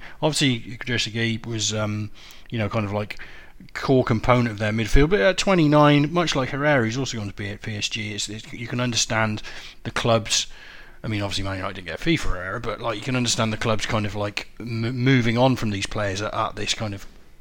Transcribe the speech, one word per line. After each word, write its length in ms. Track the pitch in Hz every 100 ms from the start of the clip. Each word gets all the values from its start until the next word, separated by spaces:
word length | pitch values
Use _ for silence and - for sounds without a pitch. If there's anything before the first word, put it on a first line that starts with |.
| - -
Obviously, 560 | 156 143 143 117 - 123
Idrissa 340 | - 117 110
Gueye 340 | 110 113 110 117
was, 280 | 110 104
um, 360 | 110 107 104 107 - - - -
you 80 | 117
know, 120 | 101
kind 160 | 117 101
of, 80 |
like, 260 | 104 104 - - - - - -
core 320 | - - 131 -
component 440 | 113 - 123 120
of 80 | 104
their 140 | 107
midfield, 380 | 110 107 - 151
but 100 | 202
at 180 | 196 180
twenty-nine, 760 | 202 185 151 151 147 143 143
much 200 | 175 156
like 160 | 143 127
Herrera, 360 | 135 147 143 110
he's 120 | 123
also 200 | 131 117
going 120 | 101
to 60 | -
be 140 | 101
at 120 | 90
P 140 | - 104
S 140 | -
G. 240 | 110 107
It's, 160 | 104 101
it's, 240 | 107 -
you 140 | 113 117
can 120 | 123
understand 600 | 123 117 - 110 110 110 - - - -
the 80 | 117
club's 560 | - 120 113 104 - - - - - - -
I 40 | -
mean, 140 | 104
obviously 220 | 101 95 98
Man 100 | 95
United 180 | 98 101
didn't 120 | 87
get 140 | 85
a 20 |
FIFA 320 | 170 160 - 92
error, 240 | 92 104
but, 220 | 117 101
like, 160 | 117 107
you 60 |
can 120 | 135 127
understand 380 | 120 120 113
the 40 | 107
club's 280 | 120 107 -
kind 200 | 107 104
of, 100 | 104
like, 340 | 104 - - -
m-, 380 | 113 113 113 127
moving 400 | 127 131 117 117
on 180 | 131 123
from 140 | 110
these 160 | 98 -
players 340 | 110 101 95
at, 120 | 107
at 220 | - 110 104
this 180 | 104
kind 200 | - 110
of 120 | 98 - - - -